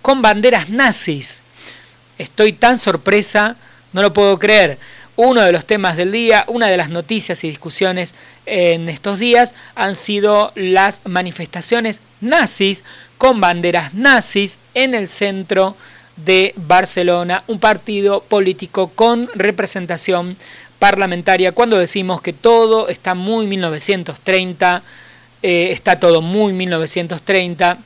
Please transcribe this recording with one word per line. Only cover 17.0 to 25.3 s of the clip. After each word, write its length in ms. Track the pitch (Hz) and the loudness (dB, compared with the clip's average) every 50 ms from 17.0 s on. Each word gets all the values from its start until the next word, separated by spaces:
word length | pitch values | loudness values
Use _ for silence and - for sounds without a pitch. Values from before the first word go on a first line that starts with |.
| 180 175 175 175 175 175 180 190 - | 0 0 0 0 -2 -4 -4 -6 -4
un 140 | - 226 190 | -6 -6 0
partido 640 | - 214 214 208 - - 214 202 202 202 202 196 | 2 2 2 2 -4 -6 -6 -2 0 0 0 0
político 680 | - _ 214 208 196 185 185 185 196 175 _ 202 190 170 | -2 _ 0 0 0 0 -2 -4 -10 -8 _ -4 -4 -4
con 400 | _ - 226 233 233 233 240 240 - | _ 2 2 2 2 0 -4 -8 -6
representación 1000 | 208 190 208 208 175 214 190 - 196 180 170 175 156 - - 185 175 175 180 185 - - - - - - - _ _ | -4 -2 -2 -2 -2 -4 -6 -6 -8 -6 -8 -6 -4 -2 -2 -2 -2 -2 -6 -12 -14 -18 -20 -20 -20 -20 -20 _ _
parlamentaria. 720 | - 202 202 196 196 190 175 175 165 - 190 180 185 185 | 2 2 2 2 -2 -2 -4 -4 0 0 0 2 2 0
Cuando 260 | 180 - 240 233 220 190 | 2 0 0 2 2 0
decimos 420 | 180 165 - 202 190 185 185 - | 2 0 -2 -4 -4 -4 -6 -6
que 120 | - 185 | -6 -10
todo 560 | 160 139 - 233 233 226 226 220 220 220 220 - | -10 0 2 4 4 4 4 4 2 0 0 -4
está 260 | 180 - _ 190 185 | -8 -6 _ -6 -6
muy 320 | 180 185 196 226 226 220 | -4 -4 -4 -4 -4 -2
mil 140 | 202 196 190 | -4 -4 -4
novecientos 580 | 180 165 156 151 - - 202 185 170 - 147 - | -4 -6 -4 -4 -2 -2 -2 -4 -4 -10 -14 -10
treinta, 640 | _ - 190 190 185 185 175 151 190 180 180 180 - - - - - - - - _ _ | _ -2 0 0 0 -4 -4 0 0 0 0 0 -6 -14 -20 -20 -20 -20 -20 -20 _ _